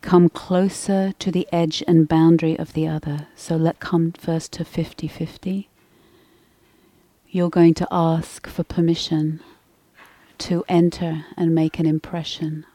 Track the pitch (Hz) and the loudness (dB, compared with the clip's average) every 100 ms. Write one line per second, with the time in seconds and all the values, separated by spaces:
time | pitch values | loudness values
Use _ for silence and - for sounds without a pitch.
0 | - 175 175 - - 180 190 - - 196 | 4 4 4 2 -2 0 0 -2 -4 -2
1 | 190 190 - 180 - 170 165 - - 165 | -2 -4 -4 -2 -2 0 -2 -2 2 4
2 | 156 160 160 165 160 160 156 - 156 156 | 6 6 6 6 2 -2 -4 -4 -4 -4
3 | 151 147 147 _ - 165 160 - - 170 | -6 -8 -10 _ -6 0 0 -2 -2 0
4 | 165 170 - 165 - - 165 - 160 - | 0 -4 -4 -4 -6 -12 -8 -6 -6 -6
5 | 151 - 160 - - 190 202 _ _ _ | -12 -8 -10 -8 -8 -8 -8 _ _ _
6 | _ _ _ _ _ _ _ _ _ _ | _ _ _ _ _ _ _ _ _ _
7 | _ _ _ 185 175 170 170 160 175 180 | _ _ _ -2 0 6 6 6 0 0
8 | 165 165 160 - - - 170 - 170 170 | 0 0 -4 -12 -16 -10 -6 -2 0 0
9 | - 156 156 160 - _ _ _ _ _ | -2 -2 -2 -4 -12 _ _ _ _ _
10 | - _ _ _ - 170 - 180 175 - | -20 _ _ _ -4 -4 0 2 2 0
11 | 170 160 - - 170 165 160 - 160 156 | -6 -6 -10 -4 0 2 0 0 0 0
12 | - 175 156 - 160 156 151 | -4 -10 -10 -8 -8 -8 -14